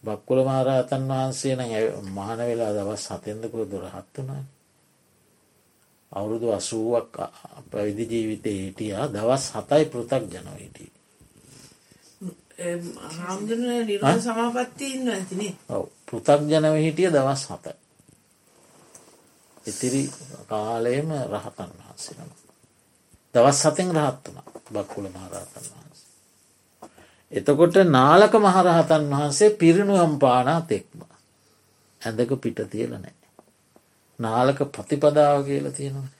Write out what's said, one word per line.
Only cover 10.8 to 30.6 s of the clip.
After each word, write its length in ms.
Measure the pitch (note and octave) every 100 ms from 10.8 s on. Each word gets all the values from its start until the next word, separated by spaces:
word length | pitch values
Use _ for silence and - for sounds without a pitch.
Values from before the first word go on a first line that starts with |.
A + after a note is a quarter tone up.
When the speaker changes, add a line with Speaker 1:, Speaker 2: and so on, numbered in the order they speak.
| - _ _ _ _ _ _ - - _ _ _ _ _ F#3 - _ -
Speaker 2:
එම්, 280 | F3 F3 F3 - D#3+
හාමුදුරනේ 680 | E3 F3 F#3+ G#3 A#3 B3 A#3+
නිරෝධ 260 | A3+ G3+ C#3
Speaker 1:
ඈ? 140 | A#3
Speaker 2:
සමාපත්තියේ 720 | A#3+ A3 A#3 A#3+ B3 - C#4
ඉන්නවා 220 | C4 B3+ G3
ඇතිනේ. 380 | F#3 F#3 G#3 - _
Speaker 1:
ඔව්. 200 | G#2+ - _
පෘථග්ජනව 720 | - A2+ C3 C#3+ D3 D#3 D#3 D#3
හිටිය 320 | D#3 D#3 F#3
දවස් 340 | D3+ C3 C#3 -
හතයි. 300 | F2+ - - _ _ _ _ _ _ _ _ _ _ _ - _ _ _ _ _ _
ඉතිරි 380 | - - B2+ C3+ C3+ - - -
කාලයේම 680 | - A2 G#2+ A#2 A#2 C3 D#3 D3+ B2
රහතන් 440 | G2+ G2+ - F2
වහන්සේ 420 | - - - - -
නම. 160 | E3+ - _ _ _ _ _ _ _ _ _ A#2+
දවස් 240 | B2+ C#3
හතෙන් 280 | D#3 D3+ F3+
රහත් 300 | D#3+ D3 C3
වුණා 220 | - - - - -
බක්කුල 340 | G#2+ F#2+ - G2
මහරහතන් 580 | F#2 F2+ F#2+ F#2+ - -
වහන්සේ. 440 | - - - _ _ _ _ _ _ _ _ - _ _ _ _
එතකොට 420 | - G2 D3 E3+ F#3+ F#3
නාලක 460 | C3 C3+ E3+ G#3 A3+
මහරහතන් 680 | G#3 F#3 F3+ E3+ D3+ D#3 D3
වහන්සේ 420 | C#3 D3 C#3 -
පිරිනුවම් 640 | C#3+ E3 E3+ G3 G3 E3+ C#3+
පානා 440 | C#3 B2+ B2 E3